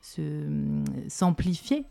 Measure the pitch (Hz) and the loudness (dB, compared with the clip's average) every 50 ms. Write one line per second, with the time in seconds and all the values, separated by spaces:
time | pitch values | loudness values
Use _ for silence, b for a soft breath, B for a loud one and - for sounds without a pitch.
0 | - - - - 78 76 151 151 - 73 147 - 143 143 143 147 143 143 135 131 | -20 -10 -6 -4 -4 -2 -2 -2 -2 -2 0 0 0 2 0 0 0 0 -2 -4
1 | - - - - 190 180 165 - - 185 175 - - - 277 302 277 - | -6 -8 -2 2 4 4 4 4 2 0 0 -2 0 0 0 0 0 -4